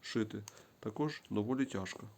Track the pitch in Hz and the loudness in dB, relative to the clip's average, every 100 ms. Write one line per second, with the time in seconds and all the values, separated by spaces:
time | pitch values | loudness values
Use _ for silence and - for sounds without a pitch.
0 | - 117 107 107 101 - - - 110 104 | 0 2 2 0 -8 -14 -20 -8 -6 0
1 | 151 151 - 104 104 131 131 101 95 - | 0 0 -2 0 2 2 2 0 -4 -6
2 | 107 | -10